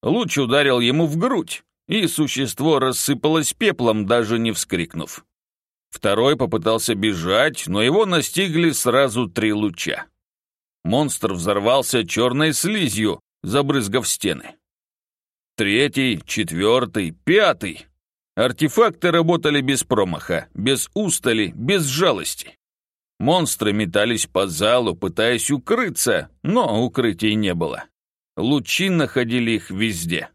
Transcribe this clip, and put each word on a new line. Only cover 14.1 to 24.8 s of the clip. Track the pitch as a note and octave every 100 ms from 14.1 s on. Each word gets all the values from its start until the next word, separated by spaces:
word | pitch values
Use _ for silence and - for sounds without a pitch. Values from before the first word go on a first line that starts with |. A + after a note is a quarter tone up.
| - G2 C#2+ - - _ _ _ _ _ _ _ _ _ -
Третий, | G2+ G#2+ C#3+ C#3 C3 F#2+ -
четвертый, | - F2 D#2+ G2+ B2 A#2+ G#2+ F2
пятый. | E2 - F#3+ G3 C3+ G2 D#2+ - _ _ _ _ -
Артефакты | B2 - D3+ - A#3 D#3+ F3+
работали | E3+ E3 E3+ D#3 D3
без | C3 C3+
промаха, | - A2+ F#2+ D#2+ - E2+ -
без | - G#2+ C3+ -
устали, | - G#3 - C3 A2+ G2
без | - B2 G3
жалости. | D3 C3+ F3+ G#2+ D#2 - - _ _ _ _ _ _ _
Монстры | A#2+ F3+ D#3 - G#2
метались | G#2 G2+ F#2+ G#2+ A2+ -
по | - G2
залу, | D#2 G#2 B2